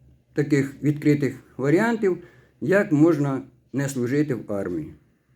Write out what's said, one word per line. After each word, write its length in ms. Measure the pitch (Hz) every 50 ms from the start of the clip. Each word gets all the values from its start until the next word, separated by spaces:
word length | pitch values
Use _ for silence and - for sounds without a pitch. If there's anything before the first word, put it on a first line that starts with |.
| _ _ _ _ _ _ -
таких 500 | - 147 143 147 139 131 - - - -
відкритих 640 | 147 147 - - 151 147 143 143 123 - - - _ -
варіантів, 600 | - 123 139 151 185 220 233 233 220 220 190 180 156 - - _ _ _ _ _ -
як 320 | - 147 175 202 202 - 156
можна 500 | 143 151 170 165 143 143 143 135 131 - - _ _ _ _ -
не 160 | 135 143 139
служити 460 | 139 131 120 117 131 147 151 147 131
в 180 | 107 - - 104
армії. 420 | 101 98 90 90 82 76 80 - - _ _ _ _ _ _ _